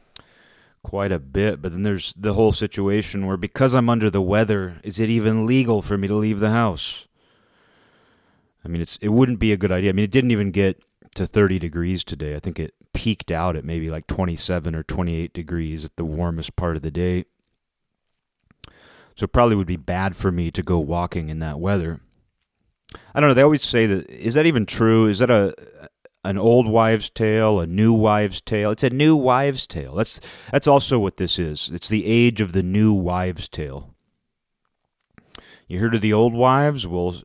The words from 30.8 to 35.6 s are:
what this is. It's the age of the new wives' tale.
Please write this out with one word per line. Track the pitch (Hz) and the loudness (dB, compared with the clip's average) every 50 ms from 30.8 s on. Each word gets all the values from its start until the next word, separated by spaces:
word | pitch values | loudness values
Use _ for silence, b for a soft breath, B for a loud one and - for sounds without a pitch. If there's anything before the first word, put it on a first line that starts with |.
| - - 139 117 | 4 2 0 0
what | 101 95 - - | 0 -2 -2 -4
this | 92 85 - - | -4 -4 -2 -2
is. | 85 78 76 - - - 82 | -4 -4 -6 -8 -8 -8 -8
It's | 87 - - | -6 -4 -2
the | 110 110 78 | -2 -2 0
age | 104 113 117 120 120 113 101 | 2 4 4 4 4 2 0
of | 107 87 | -2 0
the | 85 95 | 0 -2
new | 87 90 95 104 107 107 104 | -2 0 2 2 4 4 4
wives' | 98 87 87 90 92 92 92 85 - - - | 2 0 -2 -2 -2 -2 -4 -4 -8 -12 -12
tale. | - 82 76 69 67 71 71 - - _ _ _ _ _ _ _ _ _ _ _ _ _ _ _ _ _ _ _ _ _ _ _ _ - B B B B B B B B | -10 -10 -10 -10 -10 -14 -16 -18 -20 _ _ _ _ _ _ _ _ _ _ _ _ _ _ _ _ _ _ _ _ _ _ _ _ -20 B B B B B B B B